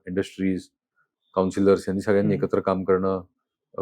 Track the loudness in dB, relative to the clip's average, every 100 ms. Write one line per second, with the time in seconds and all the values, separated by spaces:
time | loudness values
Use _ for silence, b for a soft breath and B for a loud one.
0 | -6 -4 -4 -4 -4 -4 -8 _ _ _
1 | _ _ _ -2 0 2 4 4 0 -4
2 | 0 2 2 0 0 0 0 0 0 0
3 | 0 -4 -8 _ _ _ _ -8